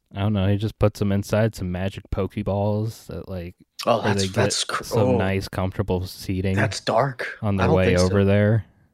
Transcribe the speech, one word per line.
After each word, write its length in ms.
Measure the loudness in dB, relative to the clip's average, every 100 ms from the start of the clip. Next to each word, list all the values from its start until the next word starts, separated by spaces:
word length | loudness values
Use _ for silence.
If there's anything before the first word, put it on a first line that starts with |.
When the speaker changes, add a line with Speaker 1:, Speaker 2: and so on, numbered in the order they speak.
| _
Speaker 1:
I 60 | -4
don't 120 | 0
know. 160 | 2 2
He 80 | 0
just 220 | -2 0
puts 200 | 0 0
them 120 | 0
inside 420 | 0 0 0 0
some 160 | -2 -6
magic 340 | -4 -6 -6 -8
Pokeballs 960 | -4 -4 -4 -4 0 0 0 -4 -8 -12
that, 200 | -12 -10
like, 280 | -10 -10 -16 _ -6 0
Speaker 2:
Oh, 120 | 0
Speaker 1:
where 100 | 2
Speaker 2:
that's, 80 | 0
Speaker 1:
they 40 | 0
get 60 |
Speaker 2:
that's 300 | 0 0 -2
cr-, 200 | -4 -6
Speaker 1:
some 160 | -2 0
Speaker 2:
oh. 160 | 2 2
Speaker 1:
nice, 300 | 0 -2 -4
comfortable 580 | -4 -4 -4 -2 -2 -4
seating 480 | -10 -6 -2 0 0
Speaker 2:
That's 240 | 0 -2
dark. 580 | 0 2 0 -2 -10 -4
Speaker 1:
on 120 | -2 2
Speaker 2:
I 20 |
Speaker 1:
their 20 | 4
Speaker 2:
don't 80 | 4
Speaker 1:
way 100 | 4
Speaker 2:
think 120 | 4
so. 40 | 4
Speaker 1:
over 180 | 4
there. 400 | 4 4 4 2 -2 _ _